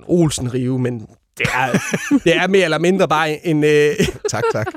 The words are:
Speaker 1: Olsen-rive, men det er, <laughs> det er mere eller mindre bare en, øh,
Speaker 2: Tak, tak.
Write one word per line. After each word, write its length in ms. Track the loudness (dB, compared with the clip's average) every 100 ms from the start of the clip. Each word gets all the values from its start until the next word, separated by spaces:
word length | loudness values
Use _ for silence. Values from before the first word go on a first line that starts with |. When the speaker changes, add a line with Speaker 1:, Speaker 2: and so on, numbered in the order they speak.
| 0
Speaker 1:
Olsen-rive, 720 | 2 2 0 -4 -4 -2 -2
men 280 | -2 -4 -12 _ _ -8
det 100 | -4
er, 180 | -2 0 -2 -2 -6
<laughs> 260 | -2 0
det 120 | 2 2
er 120 | 2
mere 160 | 2
eller 140 | 2 2
mindre 300 | 0 2 2
bare 380 | 0 0 -2 -2
en, 160 | 2
øh, 280 | 4 4 4 2 -2 -4 -6
Speaker 2:
Tak, 140 | -4 -2
tak. 160 | -4 -6